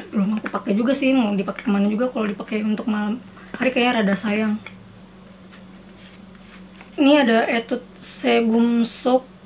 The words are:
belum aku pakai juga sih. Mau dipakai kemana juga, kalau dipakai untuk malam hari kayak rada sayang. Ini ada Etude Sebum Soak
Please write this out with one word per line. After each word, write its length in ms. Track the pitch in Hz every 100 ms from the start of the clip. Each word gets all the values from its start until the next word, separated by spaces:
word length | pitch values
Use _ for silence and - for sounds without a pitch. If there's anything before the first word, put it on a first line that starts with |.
| - 220
belum 240 | 196 214
aku 80 | -
pakai 260 | 202 226
juga 220 | 208 233 277
sih. 160 | 269
Mau 240 | 262 214 196
dipakai 320 | 190 - -
kemana 240 | 202 202
juga, 160 | 214 254
kalau 180 | 233 208
dipakai 380 | 202 - 214
untuk 240 | 214 214 233
malam 320 | 214 214 247 - - - -
hari 160 | 254 254
kayak 260 | 247 233
rada 140 | 202 196
sayang. 400 | 220 214 214 214 - - - - - - - - - - - - - - - - - - - - - - - -
Ini 240 | 277 294
ada 240 | 240 226 -
Etude 400 | 233 233 247 - -
Sebum 800 | - - 254 233 226 226 233 233
Soak 400 | 226 - 254 254 - -